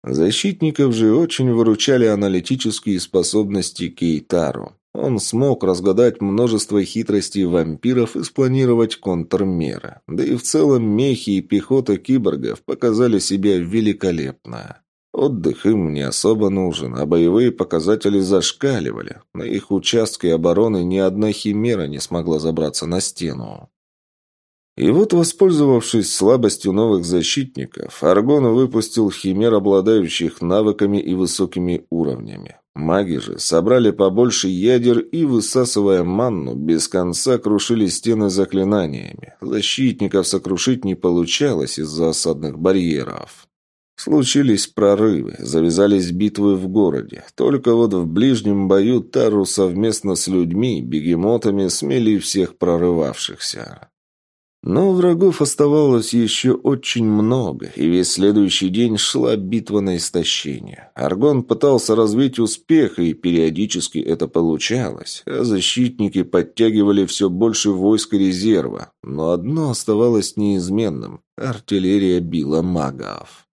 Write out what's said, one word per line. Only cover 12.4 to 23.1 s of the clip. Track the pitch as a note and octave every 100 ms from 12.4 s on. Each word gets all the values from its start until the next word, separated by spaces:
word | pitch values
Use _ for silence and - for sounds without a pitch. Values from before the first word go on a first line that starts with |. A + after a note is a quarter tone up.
| A#1+ G#1+
показали | - - A#2+ A2 B2 G#2
себя | - G2 G2+ F#2
великолепно. | E2+ A2 G#2+ G2 F#2+ E2 C2+ C2 - A#1 - - _ _ _ -
Отдых | C#3+ A#2 D#2+ A#1+ G2+
им | A2 E2
не | D2
особо | C#2 - G#2 A2 G2+
нужен, | G2 F2+ D2+ C2
а | A#1+ D2
боевые | E2+ E2+ G#2 B2
показатели | - - E2 E2+ G#2+ G2+ G2+
зашкаливали. | F#2 F#2+ D#2 - C#3 A#2+ C#2 G#1+ G1+ - _
На | F2
их | - G2+ -
участке | G2 - A#2 A2 - F2+
обороны | E2 F2 F2 A2+ G2
ни | F2 F#2+
одна | F#2+ G2 G#2+
химера | G#2 G#2+ G#2 A#2 G#2+ D2
не | C#2+
смогла | - F2 E2 D#2
забраться | D#2+ D#2+ D2+ - D#2
на | F2+
стену. | F2+